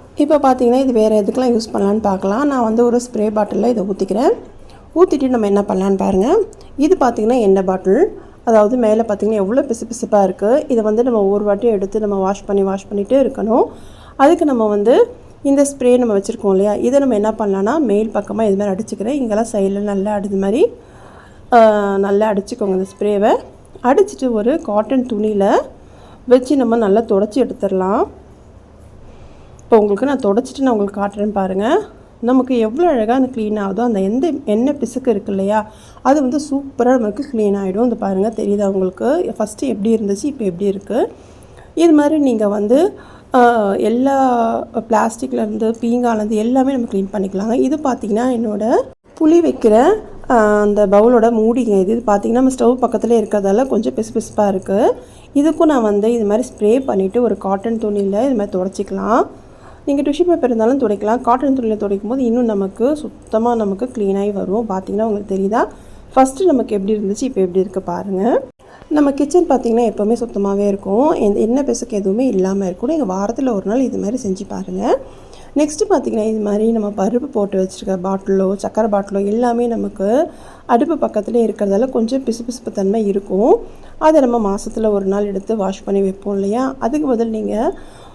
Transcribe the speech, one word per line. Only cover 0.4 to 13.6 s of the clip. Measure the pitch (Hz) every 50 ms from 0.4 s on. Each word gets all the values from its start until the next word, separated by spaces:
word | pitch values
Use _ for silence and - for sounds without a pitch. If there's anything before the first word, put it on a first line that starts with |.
| 277 262 254 262 247 233 247
இது | 269 269 262
வேற | 240 214 214 214 214 214
எதுக்கெல்லாம் | 196 220 226 262 254 240 240
யூஸ் | 220 226 -
பண்ணலான்னு | - 208 196 202 208 220
பார்க்கலாம். | 220 202 190 190 196 196 202 247 294
நான் | 285 277 254
வந்து | 226 220 220 233 240
ஒரு | 240 233 240 240 -
ஸ்ப்ரே | - 214 208 220
பாட்டில்ல | 208 214 202 - - 185 220
இதை | 247 240 214 185
ஊத்திக்கிறேன். | 208 190 - 196 196 190 220 277 392 480 - - - - - - - - - - - -
ஊத்திட்டு | 320 370 359 320 277 269 254
நம்ம | 262 226 208
என்ன | 202 202 202
பண்ணலான்னு | 202 202 196 190 190 196 196
பாருங்க. | 190 196 196 190 185 202 277 392 453 370 - - - - - -
இது | 269 285 320 370 -
பார்த்தீங்கன்னா | 285 240 233 226 214 226 262 254
எண்ணெய் | 208 196 190 196
பாட்டில், | 185 185 185 185 185 185 202 285 392 440 - - - - - - -
அதாவது | 240 226 214 208 208 262
மேலே | 254 220 214 214 226
பார்த்தீங்கன்னா | 220 214 202 202 202 214 220 208 190
எவ்வளோ | 190 240 277
பிசுபிசுப்பா | 277 269 226 - 226 - 233 - 214 196 214 202
இருக்கு. | 196 185 185 - 202 214 262 302 - -
இதை | 247 226
வந்து | 208 214 214 233
நம்ம | 247 262 233 214
ஒவ்வொரு | 196 196 202 208 208
வாட்டியும் | 208 202 196 240 233 214 190
எடுத்து | 196 190 - 214
நம்ம | 214 202 202
வாஷ் | 196 190 190 202 196 -
பண்ணி | - 202 202
வாஷ் | 190 196 196 196 - -
பண்ணிட்டே | 208 202 196 - 254 277 262
இருக்கணும். | - - 208 196 220 226 302